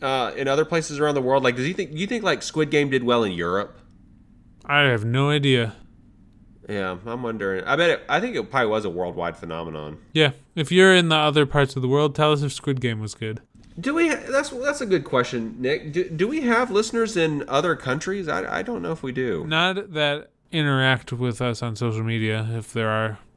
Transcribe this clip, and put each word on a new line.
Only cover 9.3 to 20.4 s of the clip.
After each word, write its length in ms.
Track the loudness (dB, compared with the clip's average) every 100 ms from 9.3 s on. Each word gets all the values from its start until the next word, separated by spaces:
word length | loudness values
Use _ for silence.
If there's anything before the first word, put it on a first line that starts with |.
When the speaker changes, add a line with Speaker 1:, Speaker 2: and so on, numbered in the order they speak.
| -6
Speaker 1:
phenomenon. 580 | -10 -8 -8 -8 -10 -12 -4
Speaker 2:
Yeah, 200 | 2 2 0 _
if 160 | -8 2
you're 240 | 6 8
in 140 | 8 6
the 80 | 4
other 300 | 4 4 4
parts 280 | 2 2
of 60 | 0
the 80 | 0
world, 260 | 2 2
tell 180 | 2 2
us 100 | 2
if 100 | -2
Squid 260 | -4 -4 -2
Game 180 | -2 -4
was 140 | -8
good. 260 | -8 -8 -8 -14 -20 -18 -6
Speaker 1:
Do 140 | -2
we 140 | 0 0
ha-, 120 | 0 -2
that's, 220 | -2 -2
that's 320 | -4 -4 -4
a 40 | 0
good 180 | 0
question, 520 | 2 0 0 -2 -6 -4
Nick. 360 | -2 -2 -2
Do, 160 | -4 -2
do 180 | -2 -2
we 140 | 0
have 280 | 2 2 2
listeners 460 | 0 0 0 0 2
in 320 | 0 0 0
other 260 | 0 2 0
countries? 520 | -2 -4 -4 -6 -4
I, 300 | -4 -4 -4
I 40 |
don't 200 | -4 -6
know 100 | -6
if 100 | -6
we 100 | -6
do. 340 | -4 -2 -2 -2
Speaker 2:
Not 480 | 0 0 -2 -6
that 380 | -2 0 -2 -8 _